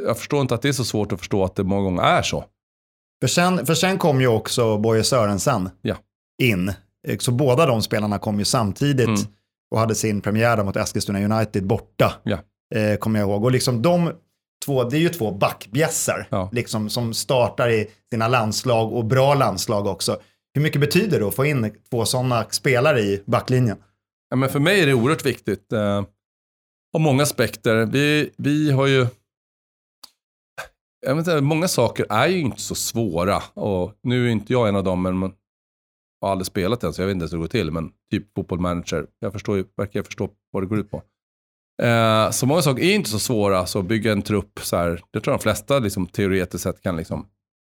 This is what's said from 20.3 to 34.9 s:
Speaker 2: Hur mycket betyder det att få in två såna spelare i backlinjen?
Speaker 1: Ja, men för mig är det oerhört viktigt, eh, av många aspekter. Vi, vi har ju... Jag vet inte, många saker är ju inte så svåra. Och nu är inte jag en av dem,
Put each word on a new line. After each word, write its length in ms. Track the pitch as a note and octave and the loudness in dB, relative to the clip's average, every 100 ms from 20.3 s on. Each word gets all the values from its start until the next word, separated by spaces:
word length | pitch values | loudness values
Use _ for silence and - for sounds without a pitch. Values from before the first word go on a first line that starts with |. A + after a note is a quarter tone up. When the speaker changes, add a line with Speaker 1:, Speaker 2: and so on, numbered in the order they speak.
| _ _ | _ _
Speaker 2:
Hur 80 | - | -2
mycket 200 | D#3 D3 | 0 0
betyder 380 | C#3+ F3 G#3+ C3 | 2 2 2 0
det 80 | G2+ | 0
att 80 | F#2+ | 0
få 100 | C#3+ | 0
in 300 | C#3 G#2+ - _ | 0 -2 -6 _
två 160 | A2+ A#2 | -4 -2
såna 400 | B2+ B2+ A#2+ G#2+ | -2 0 -2 -2
spelare 500 | - D3 A#2+ C#3+ C3+ | -2 0 2 4 2
i 240 | G#2 G2 - | 2 -2 0
backlinjen? 520 | A#2 - B2+ A#2+ F#2 _ _ _ _ - | -2 0 0 0 -2 _ _ _ _ -6
Speaker 1:
Ja, 60 | B2+ | -2
men 140 | C3 | 0
för 100 | D3 | 0
mig 220 | D3+ G3+ | 2 4
är 40 | D#3 | 4
det 60 | |
oerhört 320 | C3 A#2+ D#3+ C#3 | 4 2 0 -2
viktigt, 480 | A2+ - F#2+ - | -4 -4 -6 -4
eh, 240 | A2+ G#2 G2+ G2 _ _ _ _ _ _ _ _ | -2 0 -2 -4 _ _ _ _ _ _ _ _
av 80 | E3 | 0
många 220 | D#3 C3 | 4 4
aspekter. 600 | C#3 - A2+ - B2 A2 A2+ | 2 0 -2 0 2 2 2
Vi, 440 | C3+ D3 D3+ C#3 - | 2 2 2 -2 -4
vi 340 | B2 D3+ D3+ | -2 0 2
har 160 | C3+ C3+ | 2 4
ju... 200 | C3+ A#2+ - _ _ _ _ _ _ _ _ - _ _ _ _ - - _ _ _ D3 | 4 2 -2 _ _ _ _ _ _ _ _ -20 _ _ _ _ -20 -20 _ _ _ -4
Jag 100 | D3 | -2
vet 120 | E3+ | 0
inte, 140 | D#3+ | 0
många 260 | C#3 D#3 F3+ | 0 0 0
saker 380 | - A#2 - - | 2 0 0 -2
är 180 | G#2+ D3 | 2 2
ju 120 | F#3 | 2
inte 220 | C#3 - | -2 -4
så 140 | - F#2 | -8 -6
svåra. 680 | - A2+ A2+ E2 F2+ F2+ - | -6 -2 -2 0 0 0 -2
Och 400 | - G#2+ F#2 F2+ - | -8 -4 -2 -4 -6
nu 240 | B2 B2 A#2+ | -2 0 2
är 40 | |
inte 220 | A2+ G#2 | 0 0
jag 160 | B2 A2+ | 0 2
en 60 | G2 | 0
av 80 | |
dem, 180 | F#2+ | 0